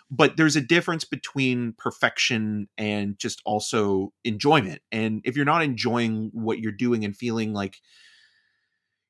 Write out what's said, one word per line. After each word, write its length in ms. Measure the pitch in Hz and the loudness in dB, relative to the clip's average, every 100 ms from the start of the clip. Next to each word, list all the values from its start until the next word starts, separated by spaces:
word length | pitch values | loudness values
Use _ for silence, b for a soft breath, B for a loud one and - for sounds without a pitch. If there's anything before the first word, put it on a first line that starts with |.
| B | B
But 260 | 127 147 - | 4 4 6
there's 200 | 160 151 | 4 4
a 40 | |
difference 440 | 123 170 175 165 | 2 2 2 -4
between 680 | - 143 - 139 131 123 120 110 | -4 -10 -8 -2 0 0 -4 -4
perfection 920 | 123 - 123 - - 120 107 107 101 - | -6 0 -2 0 0 0 -2 -4 -6 -6
and 420 | 107 104 101 101 | -4 -2 -4 -4
just 220 | 117 - - | -6 -6 -2
also 680 | 107 - 117 104 95 98 _ | -2 0 0 2 2 0 _
enjoyment. 580 | 117 104 143 156 95 - - | -6 0 4 4 2 -6 -8
And 300 | 110 110 107 | -2 -2 -2
if 120 | - 131 | -4 -2
you're 100 | 143 | 2
not 160 | 165 | 2
enjoying 680 | 156 117 113 120 117 110 110 | 0 0 0 0 0 -2 -6
what 240 | 113 110 120 | -6 -4 -2
you're 120 | 110 | -4
doing 320 | 101 123 117 | -2 0 0
and 140 | 104 101 | -2 -4
feeling 380 | 123 113 110 | -4 -2 -2
like, 260 | 104 98 - b b b b b b b b b b b b _ | -2 -4 -8 b b b b b b b b b b b b _